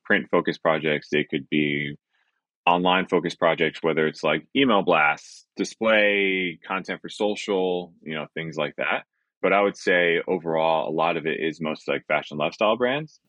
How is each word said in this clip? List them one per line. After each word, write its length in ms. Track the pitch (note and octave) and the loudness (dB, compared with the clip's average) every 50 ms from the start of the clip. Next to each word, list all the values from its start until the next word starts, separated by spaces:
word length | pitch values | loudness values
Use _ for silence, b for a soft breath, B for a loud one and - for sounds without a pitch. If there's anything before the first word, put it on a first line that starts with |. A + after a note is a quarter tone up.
| - | -2
print 240 | - G#2 G2 - - | 0 0 0 0 0
focused 320 | - F2 E2 E2+ D#2+ - - | 0 0 2 0 -2 0 0
projects. 460 | E2 D#2+ D#2 D2+ D#2 D2 D2 - - | 0 2 2 2 0 -2 -2 -2 -2
They 140 | - D2+ D2 | 0 0 0
could 240 | - - D2 C2+ - | 0 -2 -6 -4 -2
be 460 | D2+ D2+ D2+ D2 D2 C#2+ D2 C#2+ D2 - _ _ _ _ _ _ _ _ _ _ _ _ - | 0 0 0 0 0 -2 -4 -6 -8 -12 _ _ _ _ _ _ _ _ _ _ _ _ 2
online 420 | F2 F2 F2+ F2+ F#2 F2+ F#2 F#2 - | 2 2 4 4 4 2 2 2 2
focused 300 | F#2 F2 D#2+ E2+ - - | 0 0 0 -2 -2 0
projects, 440 | F2 E2 D#2+ D#2 E2 D#2 - - - | 2 2 2 2 0 -2 -2 -2 -2
whether 240 | E2 D#2 D#2+ D#2 | 0 0 2 0
it's, 160 | D#2 D2+ - - | 0 -2 -2 -2
like, 240 | D#2 D#2 D#2 - _ - | 0 0 -2 -4 _ 0
email 260 | C3 C#3 B2+ G#2+ G2+ E2+ | 0 2 4 4 2 4
blasts, 640 | F2 E2+ D#2+ D2+ D2+ D2+ - - - - - - _ _ | 4 4 4 4 2 0 -2 -6 -18 -20 -20 -20 _ _
display 1040 | - G2 - - - A2 A2+ A2 G#2+ G#2 G#2 G2+ G2+ G2 F#2+ F#2+ F#2+ F#2 F2 D#2+ - - | -6 -6 -6 -6 -2 0 2 4 4 4 4 2 2 0 0 0 -2 -2 -4 -6 -8 -8
content 360 | - F#2+ F#2 F2+ - F#2 E2+ - | -6 -6 -6 -6 -6 -10 -10 -10
for 80 | - | -10
social, 800 | - - G#2+ G#2 G#2 - - G#2+ G2+ F#2 F#2 F#2 F2+ F2+ F2 F2 - _ - | -6 -4 -2 -2 -2 -4 -4 -2 -2 0 0 0 -2 -2 -6 -8 -14 _ -12
you 120 | D2+ D#2+ | -10 -8
know, 120 | D#2 D2 - - | -8 -8 -8 -8
things 240 | F2 E2 D#2+ D2+ | -10 -10 -8 -6
like 200 | D#2 D2+ C#2+ - | -4 -4 -4 -4
that. 280 | - C2+ D2+ G#2 C3+ - _ _ _ _ _ _ _ | -4 -4 -2 -2 -4 -6 _ _ _ _ _ _ _
But 120 | - F#2 F#2+ | 0 2 2
I 80 | G2+ | 4
would 160 | G2+ G2+ F#2+ | 2 2 0
say 460 | - - G2 F#2 F2 F2 E2+ E2 D#2+ - | -2 0 2 2 4 4 4 2 0 0
overall, 640 | - F#2 F2+ E2 E2 E2 D#2+ D#2+ E2 D#2+ D#2+ - - | -2 -4 -4 -2 -2 0 0 2 2 2 0 0 -2
a 60 | D#2 | -2
lot 240 | D#2+ D#2+ E2+ E2+ D#2+ | 0 0 0 0 -2
of 80 | D2+ | -2
it 120 | D#2+ D2+ - | -4 -4 -2
is 220 | D2+ D#2+ D2+ E2+ | -4 -4 -4 -4
mostly, 340 | D#2+ D#2 D2+ - - - C#2+ | -6 -6 -6 -6 -4 -4 -4
like, 120 | C#2+ - | -4 -2
fashion 320 | - D#2 D2 C#2+ - D2+ D2 | -2 -2 -2 -2 -4 -6 -4
lifestyle 380 | D2+ E2 - - A2 G#2 A2+ | -4 -4 -2 0 0 0 2
brands. 440 | A#2 B2 B2 C3 D3 D#3 D3+ - _ _ | 2 0 -2 -2 -4 -6 -10 -14 _ _